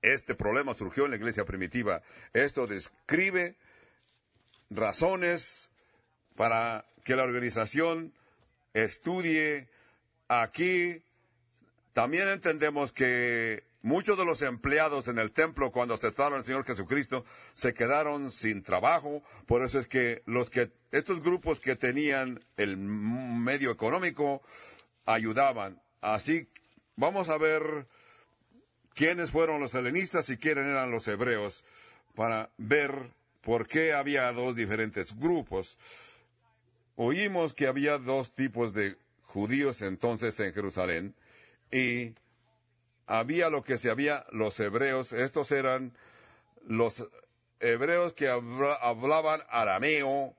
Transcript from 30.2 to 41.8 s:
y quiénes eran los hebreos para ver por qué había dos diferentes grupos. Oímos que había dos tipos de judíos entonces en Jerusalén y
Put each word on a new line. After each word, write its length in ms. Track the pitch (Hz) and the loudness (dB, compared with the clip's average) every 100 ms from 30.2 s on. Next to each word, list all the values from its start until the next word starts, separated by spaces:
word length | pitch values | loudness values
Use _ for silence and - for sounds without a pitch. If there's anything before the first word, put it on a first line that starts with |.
| 143 | -2
y 80 | 123 | -2
quiénes 280 | 156 147 139 | 0 0 0
eran 240 | 139 127 | 0 0
los 160 | 113 110 | -2 -2
hebreos 560 | 104 123 113 104 - - - - - _ | -2 0 0 -2 -6 -18 -20 -20 -20 _
para 360 | - 113 110 110 _ | -2 0 0 -4 _
ver 560 | 107 147 143 135 123 _ _ _ | 0 2 2 -4 -10 _ _ _
por 240 | - 117 113 | 0 0 2
qué 260 | 156 160 | 2 2
había 400 | 147 139 143 127 | 2 0 2 0
dos 220 | 120 127 | 0 -2
diferentes 640 | 117 107 107 110 104 87 107 | -2 -2 0 -2 -4 -6 -2
grupos. 600 | 151 175 120 95 95 - - - - - _ _ _ _ _ _ _ | 0 0 0 -4 -6 -12 -20 -20 -20 -20 _ _ _ _ _ _ _
Oímos 600 | - 120 160 208 185 160 | -2 0 0 0 0 -2
que 120 | - 143 | 0 0
había 320 | 131 147 147 | 2 0 0
dos 340 | 127 135 123 | 0 -2 -2
tipos 420 | - 135 113 117 | -4 -4 0 -2
de 220 | 101 101 95 _ _ | 0 -2 -4 _ _
judíos 600 | - 101 104 135 143 113 | -10 -4 0 2 0 0
entonces 560 | 101 95 120 113 113 104 | -6 -2 -2 0 -4 -2
en 120 | 101 | -4
Jerusalén 640 | 98 101 92 90 82 98 - _ - - _ _ | -4 -6 -2 -2 -2 -4 -12 _ -20 -20 _ _
y 440 | 127 | 0